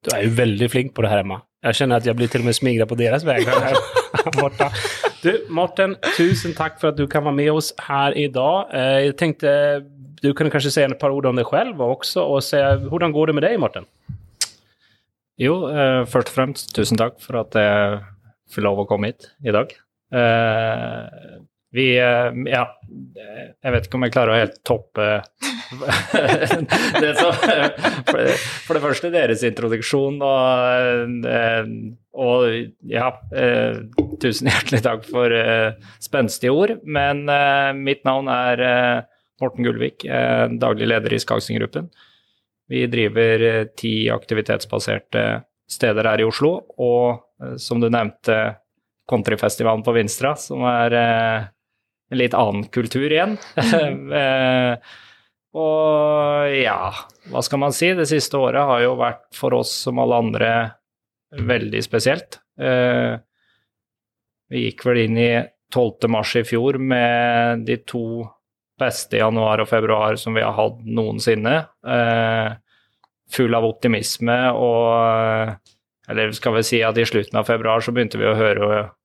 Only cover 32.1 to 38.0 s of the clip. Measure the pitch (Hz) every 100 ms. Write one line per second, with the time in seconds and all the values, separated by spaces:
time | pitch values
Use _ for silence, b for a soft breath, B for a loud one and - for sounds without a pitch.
32.1 | - 127 123 123 113 113 _ 143 117 123
33.1 | 120 - 135 127 120 117 113 110 - 143
34.1 | - 131 107 127 - - 123 120 113 107
35.1 | 123 120 117 113 113 110 110 B B -
36.1 | 139 113 - 123 143 208 226 151 147 139
37.1 | 143 147 143 143 139 139 135 139 143